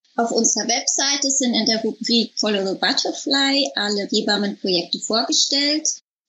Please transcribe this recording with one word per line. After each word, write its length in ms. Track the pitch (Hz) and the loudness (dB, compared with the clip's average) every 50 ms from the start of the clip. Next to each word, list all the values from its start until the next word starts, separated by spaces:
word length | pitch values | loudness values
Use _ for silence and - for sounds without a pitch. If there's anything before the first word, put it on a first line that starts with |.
| _ _ - | _ _ -2
Auf 160 | - 233 233 | 0 0 2
unserer 360 | - 226 226 - 202 214 208 | 2 2 4 4 2 0 0
Webseite 640 | 226 233 269 - - - - 277 277 285 285 277 269 | 0 -2 -2 0 -2 -2 0 0 0 0 0 0 0
sind 240 | 262 - 262 240 233 | 0 2 2 2 2
in 100 | 226 214 | 2 2
der 160 | 226 220 220 | 2 0 0
Rubrik 520 | 226 220 202 - 226 220 233 233 208 - - | -2 -4 -4 -4 -2 0 2 2 2 0 -4
Follow 260 | - 220 214 208 196 190 | -2 -2 0 0 0 0
the 100 | 190 180 | -2 -2
Butterfly 920 | - 185 185 269 - - 359 311 - - 302 277 277 277 269 277 285 262 - - | 0 0 0 0 0 -2 -2 -4 -4 -4 -2 0 2 2 2 2 2 0 0 -2
alle 320 | 208 202 208 208 202 196 - | -2 -2 -2 -2 -2 -2 0
Hebammenprojekte 880 | 226 214 - 214 208 202 208 202 202 - - 196 180 175 175 - - 180 | 0 0 0 0 0 0 0 -2 -4 -4 -2 0 0 0 0 -2 -6 -6
vorgestellt. 1040 | - - - 233 262 - 311 - - - 285 277 285 294 302 311 311 - - - _ _ _ _ _ | -4 -2 0 0 0 2 2 2 2 2 2 0 2 0 0 0 0 -2 -4 -4 _ _ _ _ _